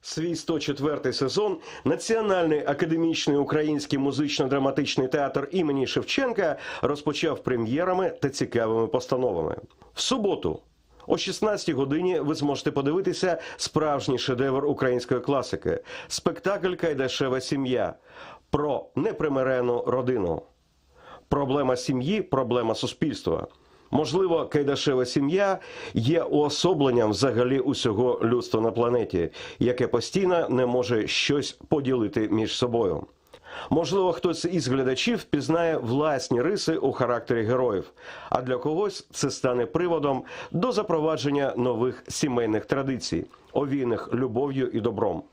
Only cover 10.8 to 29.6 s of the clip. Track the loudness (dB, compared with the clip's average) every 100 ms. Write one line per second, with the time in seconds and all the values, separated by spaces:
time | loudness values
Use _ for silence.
10.8 | _ _ -2 -2 0 0 0 0 -2 0
11.8 | 0 0 0 0 0 0 0 0 -2 0
12.8 | 0 0 0 0 0 -2 -6 -8 -2 0
13.8 | 2 0 0 -2 0 0 0 0 0 0
14.8 | 2 0 0 -2 0 0 0 -4 -2 -2
15.8 | -6 -16 -10 -2 -2 -2 -2 0 -2 0
16.8 | -2 0 -2 0 0 0 -2 -2 0 0
17.8 | 0 -4 _ -20 -20 -20 _ -2 0 -2
18.8 | -4 -2 -2 0 0 0 2 2 2 0
19.8 | 0 0 0 0 0 -2 -6 _ _ _
20.8 | _ _ -20 -20 _ -2 0 0 2 0
21.8 | 0 -2 0 -2 0 -2 2 0 0 0
22.8 | -4 -2 -2 -2 -2 -2 -4 -14 _ -20
23.8 | -2 0 0 2 2 2 2 0 0 0
24.8 | 0 0 2 0 0 2 2 0 -6 -16
25.8 | -6 -2 2 2 2 2 2 2 2 4
26.8 | 4 4 4 4 2 2 2 2 0 0
27.8 | 0 2 2 2 2 2 2 0 0 2
28.8 | 2 2 0 0 -2 -4 -16 0